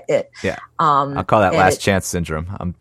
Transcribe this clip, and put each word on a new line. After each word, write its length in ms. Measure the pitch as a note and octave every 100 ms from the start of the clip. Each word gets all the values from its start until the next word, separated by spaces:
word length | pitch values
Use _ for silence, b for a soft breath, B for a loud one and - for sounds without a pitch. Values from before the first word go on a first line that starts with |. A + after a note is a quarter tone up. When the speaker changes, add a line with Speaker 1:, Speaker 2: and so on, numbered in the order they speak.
| -
Speaker 1:
it." 240 | C#3 - B
Speaker 2:
Yeah. 140 | F#2+ - B -
Speaker 1:
Um, 400 | D#3+ C#3 C#3+ C#3+
Speaker 2:
I'll 40 |
call 180 | - A2+
that 80 | F#2+
Speaker 1:
and 40 | G#2+
Speaker 2:
last 160 | F#2+ G#2+
Speaker 1:
it 40 |
Speaker 2:
chance 260 | - F#2+ -
syndrome. 400 | F2+ E2 D#2 E2+ G2
I'm, 140 | F2+ E2+